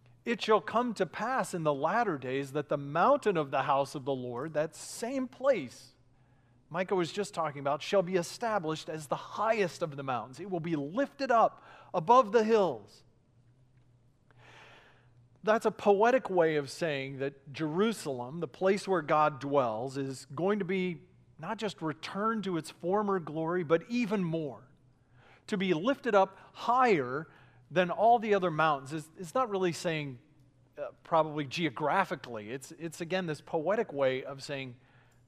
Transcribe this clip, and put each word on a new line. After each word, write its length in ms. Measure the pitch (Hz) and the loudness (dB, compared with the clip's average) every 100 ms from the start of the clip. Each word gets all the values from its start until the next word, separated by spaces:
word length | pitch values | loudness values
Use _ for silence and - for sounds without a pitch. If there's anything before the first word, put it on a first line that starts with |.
| _ _ | _ _
"It 180 | - 233 | -4 -2
shall 200 | - 214 | 2 2
come 320 | - 220 247 | 2 0 0
to 120 | 202 175 | -2 -4
pass 480 | - 220 262 180 | -4 -4 -2 -2
in 100 | 180 | -2
the 100 | 156 | -2
latter 440 | 139 156 214 214 147 | 0 0 0 0 -2
days 360 | 127 135 139 | -4 -4 -4
that 160 | 143 - | -4 -2
the 80 | 147 | -4
mountain 580 | 139 156 214 285 214 170 | -2 2 4 4 2 0
of 160 | 139 | 0
the 120 | 139 | 0
house 300 | 135 139 135 | 2 2 0
of 120 | 151 127 | -4 -4
the 80 | |
Lord," 400 | 135 123 120 156 | -4 -4 -6 -4
that 200 | 147 160 | -4 -4
same 540 | - - - 233 277 254 | -6 -16 -10 -6 -6 -6
place 640 | - 262 233 127 - - _ _ _ _ _ _ _ - | -2 0 0 -2 -12 -20 _ _ _ _ _ _ _ -8
Micah 260 | 165 185 190 | -6 0 0
was 160 | 165 | 0
just 220 | 202 190 | -2 -4
talking 260 | - 156 139 | -4 -4 -2
about, 220 | 139 147 | -2 -2
"shall 200 | - 202 | 2 2
be 140 | 175 185 | 2 0
established 720 | 170 - 233 208 156 156 - | -2 -4 -2 -2 -2 -4 -6
as 180 | 156 151 | -10 -6
the 80 | 151 | -6
highest 640 | - - 214 226 180 - | -6 -2 0 2 0 -2
of 160 | 170 143 | -8 -6
the 60 | |
mountains. 360 | 135 123 113 135 | -4 -4 -6 -12
It 100 | 196 | -8
will 120 | 175 | -6
be 160 | 160 156 | -2 -2
lifted 520 | 143 208 277 - 269 | -2 -2 -4 -2 2
up 320 | 233 180 - - - - | 4 4 2 -18 -20 -8
above 380 | 180 160 247 214 | -2 6 6 6
the 140 | 226 214 | 4 6
hills." 580 | 220 180 117 98 - _ _ _ _ _ _ _ _ _ _ _ _ _ _ - - - - - _ _ _ _ _ | 6 4 0 -10 -20 _ _ _ _ _ _ _ _ _ _ _ _ _ _ -20 -20 -20 -20 -20 _ _ _ _ _
That's 220 | 196 220 220 | 2 2 2
a 60 | |
poetic 580 | - 208 196 226 254 - | 2 4 6 6 4 2
way 260 | 180 160 151 | 2 4 2
of 160 | 139 | -2
saying 480 | - 170 139 135 135 | -4 -4 -2 -6 -6
that 340 | 139 139 - | -6 -6 -12
Jerusalem, 840 | 135 156 165 226 214 156 127 120 165 | -6 -2 0 0 0 -6 -6 -8 -8
the 80 | 151 | -8
place 400 | - 190 196 190 | 0 2 2 0
where 140 | 180 | -2
God 380 | 151 156 151 139 | 2 4 4 0
dwells, 560 | 139 139 123 107 131 135 | 0 2 2 -2 -6 -6
is 300 | 135 131 - | -6 -8 -12
going 260 | 135 185 208 | -4 0 0
to 60 | 180 | -2
be 360 | 190 185 156 - _ _ - | -2 -2 -6 -12 _ _ -14
not 200 | 165 220 | -10 -6
just 240 | 214 - | -6 -4
returned 640 | 160 147 - 190 220 226 190 | -6 -6 -8 -4 -2 -2 -2
to 120 | 170 | -4
its 140 | - | -6
former 480 | - 170 202 208 190 | -8 -2 0 2 0
glory, 440 | 151 151 160 180 | -2 -4 -2 -2
but 200 | 151 165 170 | 2 2 2
even 340 | 240 220 208 | -2 0 0
more. 400 | 175 165 151 107 - _ _ _ _ _ - - - | 0 -2 -4 -10 -18 _ _ _ _ _ -20 -20 -6
To 100 | 208 | 0
be 160 | 190 | 2
lifted 420 | 156 214 269 247 202 | 2 2 0 4 6
up 220 | 190 - - | 4 0 -20
higher 760 | - - 240 254 175 123 135 165 - - - - | -6 0 4 6 4 2 -4 -8 -16 -20 -20 -4
than 220 | 147 180 | 0 0
all 280 | 170 214 240 | 4 6 6
the 140 | 220 | 4
other 160 | 202 180 | 2 2
mountains 440 | 156 160 143 135 | 2 2 0 -4
is, 160 | 160 151 - | -10 -10 -14
it's 180 | 175 254 | -4 -2
not 140 | 247 | -2
really 220 | 196 185 | 0 0
saying, 460 | 160 170 156 147 123 _ _ _ _ _ - | 0 -2 -4 -4 -10 _ _ _ _ _ -14
uh, 100 | 139 - | -14 -14
probably 420 | - 160 156 151 139 | 0 2 2 -2 -6
geographically. 1080 | 160 160 117 147 180 185 165 - 113 104 | -2 -4 0 0 2 0 -4 -8 -10 -8
It's, 200 | 131 - 156 | -10 -12 -12
it's, 220 | 165 - | -12 -10
again, 260 | 170 185 175 | -4 -4 -4
this 140 | 147 | -8
poetic 520 | - 170 151 220 220 | -6 -4 -2 -2 -2
way 300 | 139 135 131 | 0 0 0
of 180 | 139 139 | -6 -12
saying 340 | 131 139 131 120 _ _ _ _ | -10 -8 -10 -14 _ _ _ _